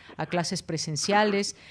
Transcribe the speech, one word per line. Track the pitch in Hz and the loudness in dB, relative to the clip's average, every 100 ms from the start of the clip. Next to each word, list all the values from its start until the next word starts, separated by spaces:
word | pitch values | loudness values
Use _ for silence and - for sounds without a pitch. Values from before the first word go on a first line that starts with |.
| - - | -14 -8
a | 156 | -2
clases | 175 170 147 | -2 -2 -4
presenciales, | - 160 160 147 - 202 214 196 202 - - | -4 -6 -4 -2 2 4 4 2 -2 -6 -18